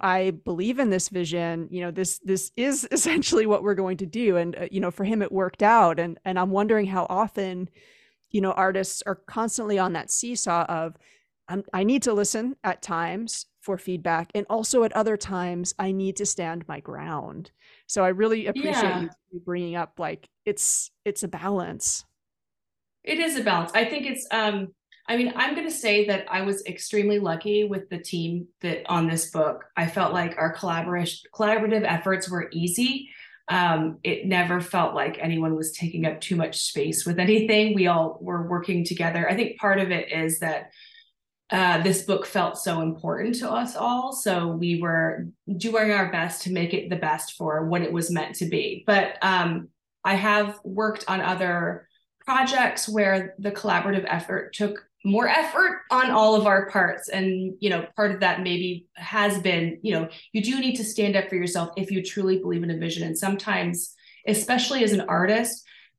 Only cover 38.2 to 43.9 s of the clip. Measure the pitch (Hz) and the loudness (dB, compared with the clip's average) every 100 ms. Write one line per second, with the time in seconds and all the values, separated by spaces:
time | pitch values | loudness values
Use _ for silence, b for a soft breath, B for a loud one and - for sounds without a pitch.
38.2 | 180 175 170 175 - 175 170 170 170 170 | -6 -4 -2 -2 -2 -2 -2 -2 -2 0
39.2 | 170 196 226 - 208 196 190 175 - 160 | 0 0 0 0 2 2 2 -2 -2 -2
40.2 | 160 160 165 151 - B B B B _ | -2 -2 -2 -4 -8 B B B B _
41.2 | _ _ - 190 180 165 180 175 - - | _ _ -4 2 4 4 2 2 0 -2
42.2 | - 202 170 - - 165 160 160 165 147 | 0 0 0 -2 -4 -2 -2 -4 -4 -4
43.2 | 214 214 233 226 240 - 240 | -2 -2 -2 -2 -4 -2 -2